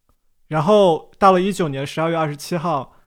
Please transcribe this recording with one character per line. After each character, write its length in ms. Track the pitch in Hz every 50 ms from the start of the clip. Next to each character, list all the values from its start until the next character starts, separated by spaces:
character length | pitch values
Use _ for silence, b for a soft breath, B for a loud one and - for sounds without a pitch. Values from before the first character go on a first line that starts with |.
| _ _ _ _ _ _ _ _ _ -
然 140 | 156 156
后 480 | 143 190 214 208 196 175 160 147 - - _ -
到 140 | 208 190
了 80 | 190 180
一 100 | 185 208
九 180 | 185 - 175 147
年 180 | 135 135 143
十 160 | 143 - 160
二 80 | 160 165
月 60 | 165
二 120 | 165 156 147
十 80 | 143
七 180 | 139 - - 180
号， 420 | 165 160 175 151 135 120 b b b b